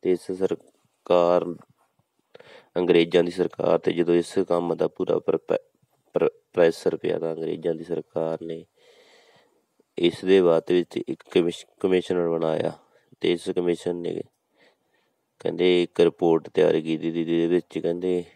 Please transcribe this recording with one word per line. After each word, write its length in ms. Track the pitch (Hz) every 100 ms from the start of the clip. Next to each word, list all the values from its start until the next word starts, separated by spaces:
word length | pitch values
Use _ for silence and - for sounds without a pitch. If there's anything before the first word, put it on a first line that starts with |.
ਤੇ 100 | -
ਇਸ 200 | 90 -
ਸਰਕਾਰ, 1200 | 92 95 87 _ _ _ _ - 87 87 87 85 80 _ _ _ _ _ _ _ - - - _ -
ਅੰਗਰੇਜ਼ਾਂ 480 | 87 87 85 87
ਦੀ 60 | 87
ਸਰਕਾਰ 480 | 90 85 - 85 82
'ਤੇ 140 | -
ਜਦੋਂ 220 | 85 85
ਇਸ 240 | 87 82 -
ਕੰਮ 360 | 92 87 87
ਦਾ 140 | 80 80
ਪੂਰਾ 300 | _ 90 -
ਪ੍ਰਪੈ-, 460 | - - - - _ _ _ _ _
ਪ੍ਰ-, 180 | - 80 - _
ਪ੍ਰੈਸ਼ਰ 440 | - 85 82 - 82
ਪਿਆ, 220 | 90 85
ਤਾਂ 160 | 82
ਅੰਗਰੇਜ਼ਾਂ 400 | 82 82 82 82
ਦੀ 100 | 80
ਸਰਕਾਰ 540 | 82 82 - - 80 82
ਨੇ 220 | 82 82 82 _ _ _ _ _ _ _ _ _ _ _ _ -
ਇਸ 260 | 87 -
ਦੇ 180 | 92 98
ਬਾਅਦ 300 | 87 82 -
ਵਿੱਚ 240 | 90 85 - -
ਇੱਕ 140 | 69 -
ਕਮਿਸ਼-, 360 | 95 85 - - _
ਕਮਿਸ਼ਨਰ 480 | 98 92 - 90 85
ਬਣਾਇਆ 440 | 82 82 80 85 80 _ _ _ _
ਤੇ 120 | 87
ਇਸ 180 | 87 -
ਕਮਿਸ਼ਨ 460 | 92 87 85 - 87
ਨੇ 260 | 85 87 - _ _ _ _ _ _ _ _ _ _ _
ਕਹਿੰਦੇ 420 | 87 82 90 90
ਇੱਕ 180 | 87 -
ਰਿਪੋਰਟ 480 | 87 - 85 82 -
ਤਿਆਰ 320 | - 82 80
ਕੀਤੀ, 300 | 80 80 82
ਜਿਹਦੇ 340 | 82 82 85 85
ਵਿੱਚ 320 | 87 - -
ਕਹਿੰਦੇ 460 | 87 87 92 90 87